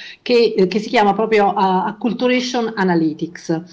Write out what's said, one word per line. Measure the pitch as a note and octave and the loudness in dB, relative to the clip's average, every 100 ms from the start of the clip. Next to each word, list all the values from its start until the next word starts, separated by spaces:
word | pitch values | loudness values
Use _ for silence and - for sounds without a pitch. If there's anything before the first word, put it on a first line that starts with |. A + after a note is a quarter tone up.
| - - | -20 -10
che, | - A#3+ A3+ - | 0 2 2 2
eh, | F3+ | 0
che | G#3+ | 0
si | G#3+ | -2
chiama | A#3+ G3+ | 0 2
proprio, | G3 A3 G#3+ G3+ | 2 2 2 2
eh, | G3+ | 2
Acculturation | F#3+ F#3 F#3 - B3 A3 B3+ B3+ B3 B3 A3+ G3+ | 0 0 -2 -4 -4 0 0 0 -2 -4 -4 -2
Analytics. | F#3 E3+ D#3+ D3 E3 - - E3 F3+ | 0 2 0 -2 -10 -10 -6 -6 -6